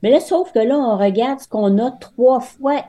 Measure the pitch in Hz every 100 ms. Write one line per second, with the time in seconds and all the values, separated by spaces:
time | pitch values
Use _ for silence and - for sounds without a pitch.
0 | 208 285 - 359 370 226 220 294 247 202
1 | 202 196 254 262 - 214 202 202 247 -
2 | - - 254 262 - - 269 294